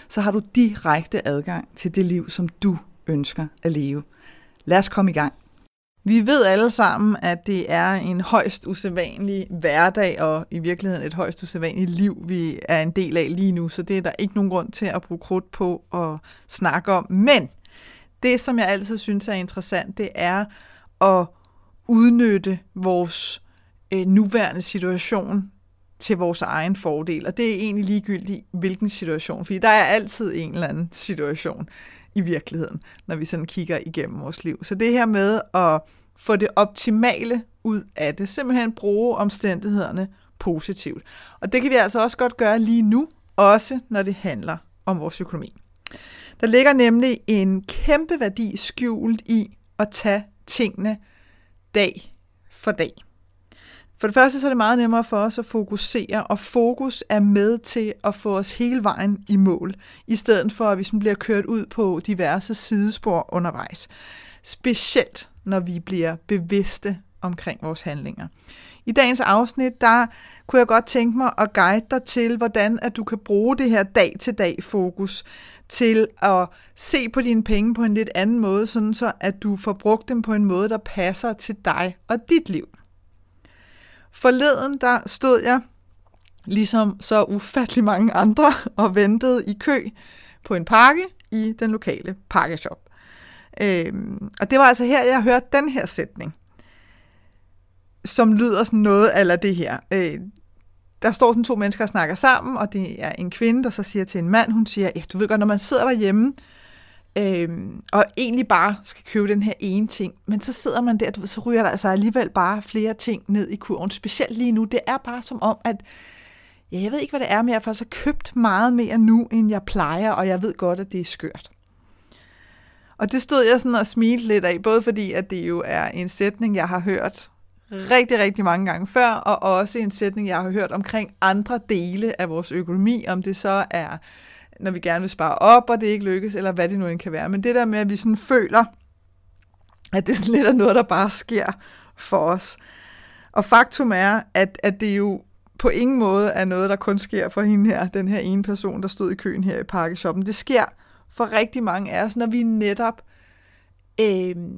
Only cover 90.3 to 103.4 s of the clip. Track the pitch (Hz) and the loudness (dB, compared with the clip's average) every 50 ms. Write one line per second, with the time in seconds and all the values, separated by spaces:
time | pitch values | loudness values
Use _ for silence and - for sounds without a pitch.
90.3 | - - - - 208 175 165 - 233 220 240 262 302 339 370 370 - - _ - | -20 -16 -6 -4 -4 -4 0 4 6 8 8 8 8 4 -2 -6 -10 -18 _ -8
91.3 | - 220 220 220 220 - 226 220 220 214 - 208 - - - - 190 - - - | -6 -4 -4 -4 -4 -2 -2 -2 -2 -2 -4 -4 -6 -6 -6 -10 -12 -12 -10 -2
92.3 | - 175 - 156 170 151 - - - _ _ _ _ _ _ - - - - - | 0 0 0 0 -4 -8 -8 -10 -12 _ _ _ _ _ _ -20 -20 -20 -20 -20
93.3 | - - - _ - - 208 202 185 175 165 - - - - - 196 202 202 202 | -20 -20 -20 _ -8 -4 -2 0 0 -2 -2 -4 -6 -8 -8 -10 -10 -10 -12 -12
94.3 | - - - 202 262 269 277 254 247 240 247 240 277 269 247 247 262 262 208 247 | -6 -6 -2 2 4 6 8 8 6 4 2 2 2 2 4 4 4 4 4 4
95.3 | 240 247 247 - - 277 285 302 262 269 - - - - - - - - - 151 | 4 2 2 2 0 0 0 0 -4 -4 -6 -6 -6 -8 -8 -8 -10 -14 -14 -14
96.3 | 156 _ _ _ _ _ - _ _ _ _ _ _ _ _ _ _ _ _ _ | -14 _ _ _ _ _ -20 _ _ _ _ _ _ _ _ _ _ _ _ _
97.3 | _ _ _ _ _ _ _ _ _ _ _ _ _ _ - - - - 233 220 | _ _ _ _ _ _ _ _ _ _ _ _ _ _ -10 -4 2 4 6 6
98.3 | 220 208 240 240 202 190 226 214 - 214 208 208 202 202 214 226 - 196 196 175 | 6 6 4 4 4 2 2 2 4 4 4 6 6 6 6 6 6 6 4 4
99.3 | 175 175 - 202 185 170 214 - - - - - 190 196 180 160 151 - 180 202 | 4 2 2 0 0 0 -2 -4 -6 -8 -6 -4 -2 -2 -2 -2 -6 -8 -12 -16
100.3 | - _ - _ _ _ _ _ _ _ _ _ _ - - 220 208 - 262 233 | -18 _ -20 _ _ _ _ _ _ _ _ _ _ -2 0 0 2 4 4 4
101.3 | 233 233 233 - 247 208 202 202 202 - 220 208 - 202 165 151 180 190 - 262 | 6 4 2 0 0 0 0 -2 -2 -2 -4 -2 -2 -2 -2 -2 -2 2 4 4
102.3 | 254 - - 254 262 - 208 202 - 196 190 165 - - - - - - 180 175 | 4 4 2 -4 -6 -4 -6 -4 -4 -6 -6 -6 -8 -8 -8 -8 -8 -8 -10 -8
103.3 | - - | -4 0